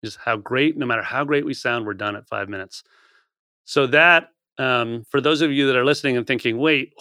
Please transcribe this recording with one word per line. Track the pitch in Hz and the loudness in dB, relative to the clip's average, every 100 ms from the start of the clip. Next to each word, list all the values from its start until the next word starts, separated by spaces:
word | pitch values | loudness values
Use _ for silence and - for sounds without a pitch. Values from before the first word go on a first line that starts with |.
Just | 110 - | -14 -10
how | - 113 | -4 -4
great, | 101 123 151 156 | -2 0 0 0
no | |
matter | 127 113 | -2 -2
how | 101 127 | -4 -4
great | 143 147 139 | -2 -2 -2
we | |
sound, | 127 127 120 107 | -6 -4 -4 -4
we're | |
done | 98 104 104 | -6 -6 -8
at | - | -8
five | 107 98 | -8 -8
minutes. | 101 95 - - _ _ _ _ _ _ _ - | -10 -12 -16 -20 _ _ _ _ _ _ _ -4
So | - 135 | 0 2
that, | 143 170 170 - _ _ - | 4 6 4 2 _ _ -6
um, | 131 123 117 117 113 | 0 0 0 -6 -2
for | 139 | 0
those | 135 156 | 2 2
of | 160 | 2
you | 139 139 | 2 2
that | 127 | 4
are | |
listening | 127 147 139 123 | 2 2 0 0
and | 117 | 0
thinking, | 123 123 113 | -2 0 0
"Wait, | 151 147 131 - | 2 0 -2 -12